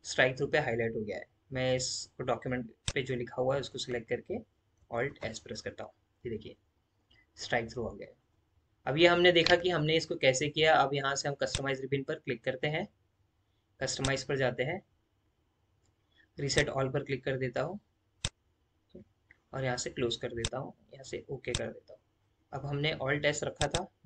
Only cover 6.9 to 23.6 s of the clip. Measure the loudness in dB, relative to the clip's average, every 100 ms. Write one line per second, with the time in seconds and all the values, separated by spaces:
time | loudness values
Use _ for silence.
6.9 | _ _ _ _ -16 -2 -2 -2 -4 -6
7.9 | -8 -14 -18 _ _ _ _ _ _ -2
8.9 | 6 6 8 8 8 8 6 4 2 4
9.9 | 2 0 2 4 4 2 4 6 6 6
10.9 | 2 0 0 -2 0 0 0 0 -2 -2
11.9 | -2 -2 -6 -4 -4 -4 -2 -2 -2 -4
12.9 | _ _ _ _ _ _ _ _ -6 -4
13.9 | 0 0 0 -2 0 0 0 -2 -4 -8
14.9 | _ _ _ _ _ _ _ _ _ _
15.9 | _ _ _ _ -6 0 2 2 2 0
16.9 | -2 -4 -4 -4 -2 -2 -2 -4 -6 -14
17.9 | _ _ _ -8 -8 _ _ _ _ _
18.9 | -20 -20 _ _ _ _ -4 -2 -2 -4
19.9 | -2 -2 -2 -4 -4 -4 -4 -8 -14 _
20.9 | -20 -12 -10 -8 -10 -4 -4 -4 -10 -20
21.9 | -20 _ _ _ _ _ -10 -6 -2 -2
22.9 | -2 -2 0 0 0 -4 -2